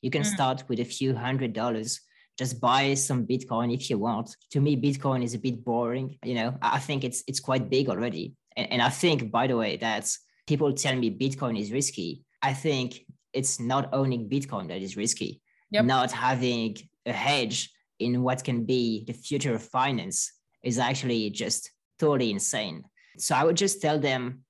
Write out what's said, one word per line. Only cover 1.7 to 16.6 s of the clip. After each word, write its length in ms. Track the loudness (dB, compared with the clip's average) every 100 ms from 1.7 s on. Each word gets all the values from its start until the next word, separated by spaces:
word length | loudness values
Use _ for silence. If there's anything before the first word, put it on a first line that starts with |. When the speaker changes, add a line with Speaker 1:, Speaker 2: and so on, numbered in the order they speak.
| -2 -4 -6 _ _ _ -6
Speaker 1:
Just 220 | -6 0
buy 340 | 4 4 4
some 320 | 2 2 0 0
Bitcoin 480 | -2 0 -2 0
if 140 | -2 -2
you 100 | 0
want. 380 | 0 -2 -4 -12 _
To 100 | 2
me, 160 | 4 4
Bitcoin 480 | 2 2 0 0
is 80 | -2
a 60 | -2
bit 260 | -4 -4
boring. 540 | -2 0 0 -2 -4 -8
You 120 | -6
know, 240 | -2 -2 0
I, 160 | 0 0
I 20 |
think 260 | 0 -2
it's, 200 | -2 -6 -6
it's 140 | -6
quite 300 | 0 0 2
big 180 | 2 2
already. 460 | 0 -2 -4 -8 -12 _ -8
And, 160 | -2
and 100 | 2
I 80 | 2
think, 400 | 4 4 4 2
by 160 | 0 2
the 100 | 2
way, 220 | 0 -2
that 320 | -2 -2 -2 -6 _ _ -2
people 260 | 2 2
tell 200 | 2 0
me 160 | 0 0
Bitcoin 480 | 0 -2 0 -2 -2
is 140 | -2
risky. 500 | -2 -2 -4 -8 -8 _ _
I 100 | -4
think 480 | 0 0 0 -2 -6 _ -20 _
it's 260 | -4 -2 -2
not 300 | 0 0 0
owning 340 | 0 2 0 0
Bitcoin 400 | -2 -2 -6 -6
that 140 | -8
is 120 | -8
risky. 460 | -4 -2 -2 -4 -8 _ _ _
Speaker 2:
Yep. 160 | 2 4
Speaker 1:
Not 260 | 4 2
having 640 | 2 2 2 2 2